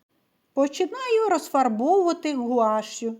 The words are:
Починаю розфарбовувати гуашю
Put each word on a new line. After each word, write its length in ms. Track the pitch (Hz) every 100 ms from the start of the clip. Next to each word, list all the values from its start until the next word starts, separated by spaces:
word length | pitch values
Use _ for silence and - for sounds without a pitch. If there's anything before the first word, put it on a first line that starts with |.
| _ _ _ _ _
Починаю 760 | - 277 294 339 494 508 440 440
розфарбовувати 1040 | 339 - 277 254 214 269 392 349 339 302
гуашю 840 | 269 240 247 220 214 214 - 226